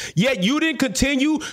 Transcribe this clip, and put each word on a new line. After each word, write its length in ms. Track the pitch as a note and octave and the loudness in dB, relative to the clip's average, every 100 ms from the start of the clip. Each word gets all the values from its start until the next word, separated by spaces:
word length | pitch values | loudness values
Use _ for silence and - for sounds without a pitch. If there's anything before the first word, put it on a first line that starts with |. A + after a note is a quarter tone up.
| - D3+ | -6 0
yet 280 | A#3+ B3 | 2 2
you 160 | F#3 D4 | 0 0
didn't 200 | D#4+ B3 | 0 0
continue 600 | C4 - C4+ C#4 D4 D#4 - | -2 0 0 2 0 0 -4